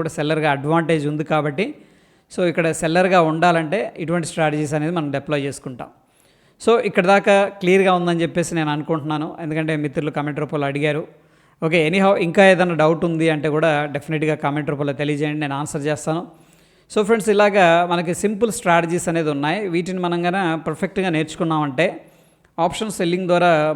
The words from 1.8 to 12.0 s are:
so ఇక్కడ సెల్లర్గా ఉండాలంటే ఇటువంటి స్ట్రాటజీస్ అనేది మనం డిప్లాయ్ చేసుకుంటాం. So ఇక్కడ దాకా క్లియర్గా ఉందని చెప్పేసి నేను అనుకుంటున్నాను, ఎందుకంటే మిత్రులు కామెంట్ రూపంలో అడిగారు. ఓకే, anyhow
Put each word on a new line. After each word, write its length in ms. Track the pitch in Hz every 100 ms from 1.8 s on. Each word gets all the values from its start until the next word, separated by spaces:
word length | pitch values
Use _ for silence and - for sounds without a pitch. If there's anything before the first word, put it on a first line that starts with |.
| - _ _ _ _
so 80 | - 180
ఇక్కడ 140 | 170 165 156
సెల్లర్గా 400 | 160 175 185 180 160
ఉండాలంటే 500 | 160 175 165 156 202 - -
ఇటువంటి 240 | 160 175 160
స్ట్రాటజీస్ 420 | - 156 151 147 151
అనేది 140 | 151 175
మనం 120 | 147 139
డిప్లాయ్ 280 | 143 147 139
చేసుకుంటాం. 420 | 123 139 120 - _ _ _ _ _ _ _
So 80 | - 233 202
ఇక్కడ 160 | 202 180
దాకా 240 | 196 214 196 196 196
క్లియర్గా 340 | 180 190 190 180
ఉందని 220 | 175 170
చెప్పేసి 300 | 165 180 170 170
నేను 120 | 151
అనుకుంటున్నాను, 520 | 147 151 160 151 151 165 -
ఎందుకంటే 300 | 160 156 156 156
మిత్రులు 300 | 147 156 147 147
కామెంట్ 220 | 147 143
రూపంలో 240 | 143 151 139
అడిగారు. 320 | 143 151 147 180 - _ _ _ - 160
ఓకే, 120 | 170 156
anyhow 220 | 190